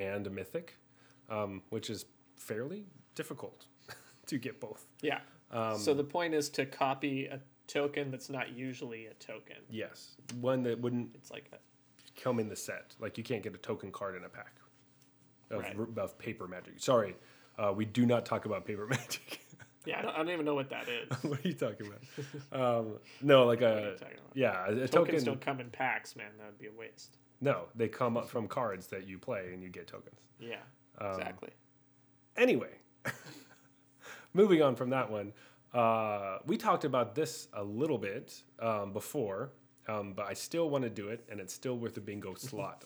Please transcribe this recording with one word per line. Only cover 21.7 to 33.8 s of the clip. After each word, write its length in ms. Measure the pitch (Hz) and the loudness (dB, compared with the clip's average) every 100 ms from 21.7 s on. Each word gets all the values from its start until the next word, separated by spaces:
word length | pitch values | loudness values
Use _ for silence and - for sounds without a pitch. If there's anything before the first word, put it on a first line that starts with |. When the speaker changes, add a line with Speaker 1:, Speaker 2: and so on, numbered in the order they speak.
| 101 104 | -4 -10
Speaker 1:
about? 920 | 101 127 - 139 147 135 131 123 117 | -12 -14 -12 -10 -12 -8 0 2 2
Um, 180 | 110 104 - - | 0 -8 -14 2
no, 240 | 139 135 120 | 10 12 12
like 140 | 117 | 8
Speaker 2:
What 100 | 117 | 6
are 80 | 107 | 6
Speaker 1:
a, 120 | 104 | 0
Speaker 2:
you 40 | 92 | -6
talking 180 | - - | -12 -16
about? 180 | - 135 | -8 2
Speaker 1:
yeah, 300 | 117 92 95 | 2 2 0
a 200 | 113 127 | 2 6
Speaker 2:
Tokens 20 | |
Speaker 1:
token 340 | 170 170 160 | 6 6 4
Speaker 2:
don't 160 | 127 135 | 2 -2
come 200 | 147 131 | -2 -4
in 80 | 123 | -6
packs, 460 | - 131 110 - 120 | -2 0 -2 -6 -14
man. 140 | 107 107 | -14 -14
That 80 | 104 | -18
would 120 | 104 | -14
be 80 | 107 | -16
a 40 | |
waste. 460 | 113 110 - - - _ - | -12 -14 -16 -20 -20 _ -2
Speaker 1:
No, 260 | 139 95 - | 2 2 0
they 120 | 117 110 | 0 0
come 280 | - 123 117 | 2 0 0
up 120 | - | -2
from 200 | 123 104 | -4 -2
cards 380 | 139 113 95 90 | -2 -2 -4 -8
that 180 | 98 95 | -10 -10
you 120 | 92 | -12
play 320 | - 104 90 | -6 -6 -6
and 100 | 92 | -10
you 60 | 92 | -10
get 180 | 87 82 | -12 -14
tokens. 320 | 98 - - - - | -16 -18 -20 -20 -16
Speaker 2:
Yeah, 160 | 117 110 - - _ - | -12 -12 -14 -20 _ -8
Speaker 1:
Um, 120 | 101 | -6
Speaker 2:
exactly. 400 | 95 - - - - _ _ _ _ _ _ _ - | -4 -6 -8 -14 -16 _ _ _ _ _ _ _ 4
Speaker 1:
Anyway, 340 | 254 139 - - _ _ | 4 4 0 -10 _ _
<laughs> 80 | - - - - - - _ _ | -8 -8 -12 -18 -20 -20 _ _